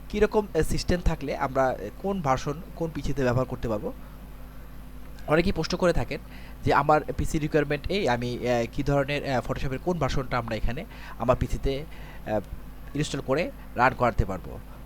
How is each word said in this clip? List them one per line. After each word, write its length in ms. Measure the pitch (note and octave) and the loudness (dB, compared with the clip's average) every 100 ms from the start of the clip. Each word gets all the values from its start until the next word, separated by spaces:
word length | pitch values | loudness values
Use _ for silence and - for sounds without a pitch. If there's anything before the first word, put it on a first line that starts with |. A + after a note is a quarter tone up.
| - | -4
কীরকম, 380 | G3+ G#3 G#3+ G3+ | 2 4 4 2
আহ, 80 | D#3 | 2
সিস্টেম 380 | D#3 D#3 - F3+ | 2 2 2 2
থাকলে 360 | E3+ D#3 C#3+ - | 2 2 -2 -2
আমরা, 280 | C3+ C3 C3 | 0 4 2
আহ, 100 | - G#2 - | 2 -6 -4
কোন 200 | G3 G3 | -2 0
ভার্সন 380 | C#3+ C3 - D3 - - | 2 2 0 -6 -8 -4
কোন 140 | E3 | -4
পিসিতে 280 | D3+ D3 C#3 | -2 -2 2
ব্যবহার 240 | B2 A#2+ B2+ | 2 2 0
করতে 220 | B2 B2 | -2 -2
পারবো। 240 | G#2+ - - - - - - - - - - - - - - - | -2 -4 -8 -12 -14 -14 -14 -14 -12 -14 -14 -14 -12 -12 -8 2
অনেকেই 260 | D#3 F3+ | 2 4
প্রশ্ন 240 | E3+ D#3 F3+ | 2 -2 2
করে 160 | F3+ | 2
থাকেন 280 | D#3 A#2+ D3+ - - - - | 2 0 -4 -10 -14 -14 -4
যে 100 | C#3+ | 2
আমার 260 | C3 D3 D3+ D3+ - | 4 6 4 4 -2
পিসি 220 | - D#3+ | 0 0
রিকোয়ারমেন্ট 520 | D3+ D3+ C#3+ D3 - | 2 2 2 0 0
এই, 180 | G3 C#3+ | 0 2
আমি, 300 | A#2+ A#2+ A#2+ | 2 0 -2
আহ, 280 | A#2+ A#2+ A#2 | 2 2 2
কী 100 | - | 0
ধরনের, 400 | - C#3+ C#3 C#3+ | 2 2 2 -2
আহ, 260 | - B2+ - | 0 0 0
Photoshop-এর 280 | C3 D3 C3 | -2 -2 -2
কোন 200 | F3 F3 | -2 0
ভার্সনটা 400 | C3 C#3+ B2+ B2+ | 2 0 0 -2
আমরা 180 | A#2 G#2+ | -2 0
এখানে 280 | - C3+ - - - - | 2 0 -6 -12 -12 0
আমার 180 | A#2+ B2 | 4 4
পিসিতে, 480 | B2+ A#2+ C#3 C3+ D#3 - - - - | 2 0 0 -2 -6 -12 -12 -8 -2
আহ, 140 | G#2+ - - - - - | -2 -2 -8 -10 -12 -6
ইনস্টল 260 | C#3+ D3+ C#3 | -4 -2 -2
করে 300 | C3 C#3 C4+ - - | 0 0 0 -6 -6
রান 200 | - C3 B2+ | 4 4 4
করাতে 260 | A#2+ - | 2 4
পারবো 340 | F#2+ F#2 C2 A#1+ - - | 0 -2 -8 -12 -12 -14